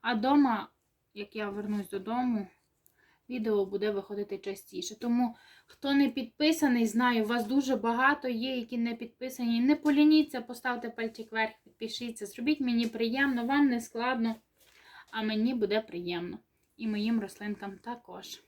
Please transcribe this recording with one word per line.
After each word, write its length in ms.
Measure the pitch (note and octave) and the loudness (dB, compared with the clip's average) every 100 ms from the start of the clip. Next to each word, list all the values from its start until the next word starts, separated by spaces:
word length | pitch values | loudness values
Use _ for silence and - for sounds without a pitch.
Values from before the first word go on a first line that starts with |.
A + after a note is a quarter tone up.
А 140 | A3+ | -2
дома, 540 | A#3 B3 C#4+ C#4 G#3+ G3 _ _ _ _ | 0 4 6 4 2 -4 _ _ _ _
як 220 | G3+ G3+ A3 | -16 -14 -8
я 140 | G#3 | -6
вернусь 400 | G3+ G#3 G#3 F#3 | -6 -4 -4 -4
додому, 560 | G3 G3 A#3+ B3+ A3 - _ _ _ _ _ _ _ _ | -8 -4 -2 0 -2 -4 _ _ _ _ _ _ _ _
відео 360 | B3 A3 G#3 | -4 0 0
буде 260 | F#3+ G3 G#3 | 0 -2 -2
виходити 480 | G3 G3 G3+ G3+ G3 | -4 -6 -8 -6 -8
частіше. 600 | G3+ G3 - F#3 - G#3+ | -8 -10 -10 -10 -10 -6
Тому, 380 | A#3+ A#3+ B3 A#3 - - _ | -2 0 0 -4 -20 -20 _
хто 280 | - C#4+ | -8 0
не 140 | C#4 C#4 | 4 4
підписаний, 800 | - A3+ _ D4+ D#4+ C#4+ A#3+ A3+ | 0 -8 _ 2 4 2 4 2
знаю, 380 | G#3+ B3 A#3 | 2 2 2
вас 220 | G#3+ A#3+ G#3+ | 2 0 0
дуже 300 | C4+ C4 B3 | 0 2 0
багато 520 | A3+ A#3 C4+ C#4+ C4 | 0 4 4 2 -2
є, 280 | A3+ C4 B3+ | -4 -2 -4
які 220 | A#3 A#3+ | -4 -4
не 160 | A#3 | -2
підписані. 680 | A3+ - _ B3+ B3+ A#3+ A#3 | -4 -10 _ -12 -4 0 4
Не 160 | B3+ D4+ | 4 4
полініться, 640 | D4+ C#4+ D4+ D#4 D4+ - | 4 6 8 8 4 -4
поставте 500 | - A#3+ B3+ B3 A#3 | -10 -6 -4 -4 -6
пальчик 420 | - A3+ A3+ A3 | -6 -8 -8 -8
вверх, 200 | A3 A3 - | -2 -2 -4
підпишіться, 640 | _ _ A3+ - A#3+ A3+ G3+ | _ _ -8 -8 -10 -10 -12
зробіть 340 | - A#3+ D4+ | -4 -2 0
мені 260 | B3+ A#3 A#3 | 2 2 0
приємно, 600 | A3+ A#3 C4 C#4 B3 A#3 | -2 -2 2 2 2 0
вам 200 | C#4 C#4+ | 4 4
не 140 | A#3+ | 2
складно, 540 | A#3 A3+ A#3+ B3 A3+ A3+ _ _ _ _ - - - | -4 -4 -2 0 -2 -4 _ _ _ _ -20 -20 -12
а 120 | A3+ | -4
мені 320 | G#3+ G#3+ A#3 | -2 0 0
буде 260 | B3 G3+ G#3+ | 0 0 0
приємно. 580 | A3 E3+ F3 F3 F3 - _ _ _ _ | -2 -10 -6 -6 -6 -10 _ _ _ _
І 120 | A3 | -6
моїм 320 | G#3 G#3+ A3+ | -2 0 -2
рослинкам 580 | G3 - G#3 G3+ G3+ G3 | -4 -10 -10 -8 -10 -12
також. 640 | A#3 A#3+ - F#3 F#3+ - | -12 -12 -14 -18 -16 -18